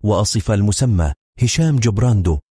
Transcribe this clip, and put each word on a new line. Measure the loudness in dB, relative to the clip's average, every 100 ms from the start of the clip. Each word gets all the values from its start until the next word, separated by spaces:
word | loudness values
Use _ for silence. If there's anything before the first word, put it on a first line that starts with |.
وأصف | 0 0 0 -2 -2
المسمى | 0 0 0 0 0 0 -4 _ -4
هشام | -2 0 0 2
جبراندو | 0 0 2 2 0 -2 -4